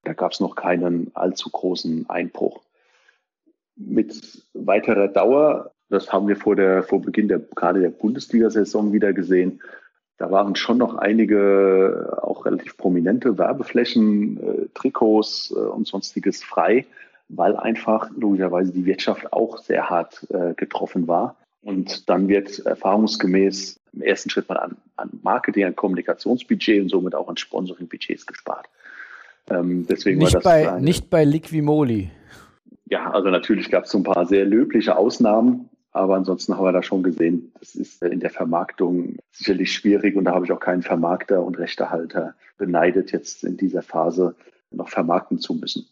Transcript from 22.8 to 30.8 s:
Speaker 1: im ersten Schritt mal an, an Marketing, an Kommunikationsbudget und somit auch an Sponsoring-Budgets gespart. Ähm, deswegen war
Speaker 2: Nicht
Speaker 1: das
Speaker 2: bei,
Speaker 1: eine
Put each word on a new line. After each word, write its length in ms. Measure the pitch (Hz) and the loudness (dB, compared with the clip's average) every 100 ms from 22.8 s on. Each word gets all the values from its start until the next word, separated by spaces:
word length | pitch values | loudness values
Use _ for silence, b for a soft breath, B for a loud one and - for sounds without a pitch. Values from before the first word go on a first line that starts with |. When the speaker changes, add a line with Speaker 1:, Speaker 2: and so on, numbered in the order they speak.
| - 104 107 - 95 95 98 95 - - _ | 0 2 2 0 2 4 2 0 -12 -16 _
Speaker 1:
im 100 | - | -4
ersten 280 | - 98 - | -2 -2 -2
Schritt 180 | - - | -6 -4
mal 100 | - | -6
an, 180 | - - _ - | -6 -10 _ -14
an 140 | - - | -14 -6
Marketing, 420 | - 120 - 101 | -2 0 0 0
an 120 | 95 - | 0 -2
Kommunikationsbudget 1080 | 101 90 87 85 104 123 - 101 - 104 | -2 -2 -4 -4 -2 -2 0 -2 2 2
und 60 | 92 | 2
somit 260 | 92 92 | 0 0
auch 140 | - 92 | -4 -6
an 80 | 85 | -10
Sponsoring-Budgets 880 | - - 92 87 87 - - 50 - | -8 -8 -8 -10 -14 -12 -10 -10 -10
gespart. 400 | - - - - B B B B B B B - | -16 -10 -10 -12 B B B B B B B -4
Ähm, 360 | 90 87 90 87 | -2 0 -2 -2
deswegen 320 | 95 101 90 | 0 2 4
war 60 | 90 | 4
Speaker 2:
Nicht 80 | |
Speaker 1:
das 100 | 175 | 4
Speaker 2:
bei, 280 | 190 165 156 | 6 6 4
Speaker 1:
eine 120 | 90 | 0